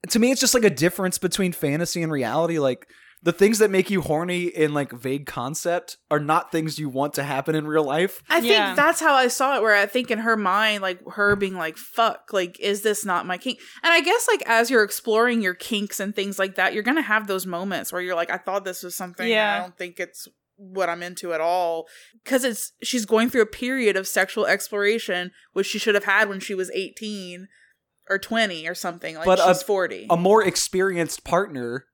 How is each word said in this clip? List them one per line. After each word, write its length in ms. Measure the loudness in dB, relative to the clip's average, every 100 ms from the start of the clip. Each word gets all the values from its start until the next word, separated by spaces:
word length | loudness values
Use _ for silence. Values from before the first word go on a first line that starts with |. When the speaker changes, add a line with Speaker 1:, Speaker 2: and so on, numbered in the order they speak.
| 0
Speaker 1:
to 80 | 2
me, 120 | 4
it's 100 | 4
just, 140 | 4
like, 100 | 4
a 60 | 4
difference 480 | 4 0 2 -4 -2
between 340 | -2 0 -2
fantasy 500 | 0 -2 0 -2 -2
and 100 | -2
reality. 460 | -2 0 0 0 2
Like, 260 | 0 0 -8 -20 -20 _
the 100 | -2
things 260 | 4 4 6
that 120 | 4
make 200 | 4 2
you 100 | 0
horny 440 | 0 -2 0 -2
in, 280 | -4 2 2
like, 200 | 2 -4
vague 340 | -6 -6 -6 -6
concept 720 | -8 -6 -4 -2 -4 -6 -20 _
are 80 | -2
not 300 | 2 0 2
things 280 | -2 -2 -4
you 100 | -6
want 240 | -2 -2
to 80 | -2
happen 320 | -4 -2 0
in 120 | -2 2
real 180 | 0
life. 380 | 2 0 0 -4 _
Speaker 2:
I 100 | 0
think 120 | 4
Speaker 3:
Yeah. 220 | 2 2
Speaker 2:
that's 240 | 2 2 4
how 120 | 4
I 140 | 4 4
saw 280 | 2 0 2
it, 60 |
where 120 | 4
I 100 | 4
think 260 | 4 0 -2
in 100 | -2
her 160 | 0 0
mind, 420 | 2 2 2 0
like, 200 | -4 -6 -10 0
her 200 | 2 2
being 180 | 0 -2
like, 200 | -6 -8
"Fuck, 560 | -8 0 0 0 _
like, 260 | -2 -2 -4
is 200 | -2 0
this 220 | 0 -2
not 220 | -2 -4 -2
my 100 | -6
kink?" 220 | -6 -10 -14 -2
And 100 | 4
I 80 | 4
guess, 260 | 4 2 2
like, 120 | 0 2
as 240 | 2 4
you're 120 | 4
exploring 580 | 2 -2 0 2 4 2
your 120 | 0
kinks 460 | -2 -4 -4 -4 -6
and 140 | -6 -4
things 220 | -4 -2
like 160 | -4
that, 180 | 0 0
you're 100 | 0
gonna 200 | 0 0
have 240 | 0 -2 0
those 200 | -4 -4
moments 460 | -6 -4 -6 -6
where 80 | -6
you're 140 | -4 -2
like, 140 | -2
I 80 | -4
thought 260 | -4 -4
this 180 | -6 -10
was 120 | -10
something, 300 | -10 -10 -6
and 60 | 0
Speaker 3:
Yeah. 260 | 2 2 -2
Speaker 2:
I 20 |
don't 180 | -6 _
think 240 | -14 -8
it's 260 | -10 -10 -20 _ _ _
what 280 | -12 -4 -4
I'm 140 | -4
into 300 | -8 -10 -6
at 80 | -2
all. 460 | 0 0 0 -2 -8 -20 -20 _
'Cause 200 | -2 0
it's, 280 | 0 -4 -10 _
she's 240 | -6 -4 0
going 240 | 2 2
through 100 | 0
a 40 | 0
period 500 | -2 -6 0 0 0
of 100 | -2
sexual 400 | -2 -2 -2 0
exploration, 880 | 0 -2 -2 0 0 -2 -6 -6 _ _
which 120 | -4 -4
she 120 | -2
should 160 | 2
have 100 | 2
had 240 | 4 2 2
when 120 | -2
she 140 | -8
was 160 | -6 -4
eighteen 760 | -4 -6 -8 -10 -10 -12 -16 -18 _ _ _ _ _ -6
or 100 | -6
twenty 500 | -2 0 0 -2 -8
or 60 |
something. 400 | -6 -8 -8 -10 -2
Like, 80 | 2
Speaker 1:
But 120 | 6
a, 140 | 6
Speaker 2:
she's 80 | 4
forty. 440 | 2 0 0 -6 0
Speaker 1:
a 60 | 2
more 280 | 6 6
experienced 800 | 6 0 -2 0 0 0 -4 -6
partner 640 | 0 0 0 -6 -8 -8 _